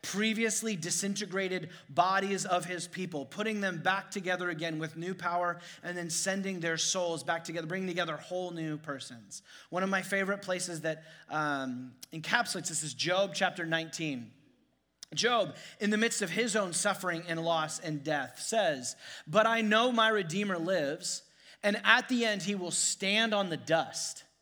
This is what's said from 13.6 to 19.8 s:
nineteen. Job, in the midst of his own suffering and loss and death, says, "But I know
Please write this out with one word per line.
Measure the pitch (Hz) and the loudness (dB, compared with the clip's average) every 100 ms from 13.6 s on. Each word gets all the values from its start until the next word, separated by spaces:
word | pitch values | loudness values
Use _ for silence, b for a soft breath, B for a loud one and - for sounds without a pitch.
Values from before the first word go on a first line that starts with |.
nineteen. | 165 165 160 - 156 131 113 - _ _ _ _ _ _ - | -2 -2 -2 -6 -4 -4 -8 -18 _ _ _ _ _ _ -10
Job, | 151 214 240 175 B B B | 0 2 2 0 B B B
in | 208 | 0
the | 208 | 2
midst | 226 - | 2 0
of | 185 | -2
his | 165 240 214 | 0 0 0
own | 185 | 0
suffering | 165 202 190 180 165 170 | 0 0 0 -2 -4 -2
and | 165 | -2
loss | 165 165 156 - | 2 2 0 -4
and | 165 151 | -4 -4
death, | 139 147 127 - | -2 -2 -2 -8
says, | - 220 185 139 123 - B B - | 0 2 2 2 -4 -10 B B 2
"But | 175 220 | 6 6
I | 226 | 4
know | 214 220 | 6 6